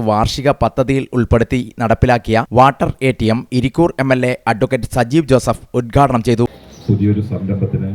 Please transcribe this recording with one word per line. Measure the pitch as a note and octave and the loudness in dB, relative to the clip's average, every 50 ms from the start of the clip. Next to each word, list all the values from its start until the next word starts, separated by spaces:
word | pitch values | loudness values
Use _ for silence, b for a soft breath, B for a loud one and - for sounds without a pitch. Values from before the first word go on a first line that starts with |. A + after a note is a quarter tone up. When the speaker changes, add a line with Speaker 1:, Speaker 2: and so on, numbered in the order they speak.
| A#2 G#2+ | 2 2
Speaker 1:
വാർഷിക | G#2+ G#2+ A2+ A2+ - - B2+ C#3 C#3 - | 2 2 0 0 -2 -2 -2 -2 0 0
പദ്ധതിയിൽ | A#2 A2+ - - C3 A#2 C3+ C3+ B2 - - B2+ | -2 -2 0 -2 -2 0 0 -2 -2 -2 -2 -2
ഉൾപ്പെടുത്തി | A#2 - - A2+ A#2 - - B2+ A#2+ A2 - - | 2 2 2 2 2 0 -2 -4 -4 -6 -8 -6
നടപ്പിലാക്കിയ | A#2+ G#2+ A2+ - - B2 B2 A#2 - - A2 A2+ C3 - G#2+ A#2 | -2 -2 0 2 2 2 2 0 0 0 0 0 -2 0 4 4
വാട്ടർ | B2+ C#3 C3+ - F#3+ - - - C3+ C3 | 4 4 4 0 -4 -4 -4 -2 -2 -2
എ | B2+ - | -2 0
ടി | A#2 G#2+ A2 | 0 0 0
എം | A#2+ - - - B2 | -2 -4 -4 -4 -2
ഇരിക്കൂർ | A#2+ C3+ - - E3 F3 - - C3+ | -2 -2 0 0 0 0 0 -2 0
എം | C3+ C3 | 0 0
എൽ | B2+ B2 B2 | 0 0 -2
എ | B2 - _ A2+ | -4 -4 _ -4
അഡ്വക്കേറ്റ് | A#2 G#2 C3+ - - B2 G#2+ - - | -2 -2 -2 -2 -2 -4 -4 -4 -2
സജീവ് | B2+ A#2+ A#2 B2+ E3 D#3+ C3+ | -2 -2 2 2 0 2 4
ജോസഫ് | C3 B2 - B2+ A2+ - - - - B2 | 2 2 2 0 -4 -4 -8 -6 -4 -4
ഉദ്ഘാടനം | B2 A#2 G#2 C#3 C#3+ C3 B2+ A#2+ A2 B2 | -4 0 2 2 2 4 2 0 0 0
ചെയ്തു. | A#2+ A2 A#2+ A#2+ - - - - - - - - | 2 2 0 -2 -2 -10 -20 -20 -20 -14 -2 -2
Speaker 2:
പുതിയൊരു | G#2 G2+ G2+ G#2 G#2 G#2 - - | 0 2 2 0 0 0 -2 -4
സംരംഭത്തിന് | F#2+ F2+ F#2+ F#2+ G2 F#2+ G#2+ - - - F#2+ G2 | -6 -6 -4 -4 -4 -2 -2 -4 -4 -4 -4 -6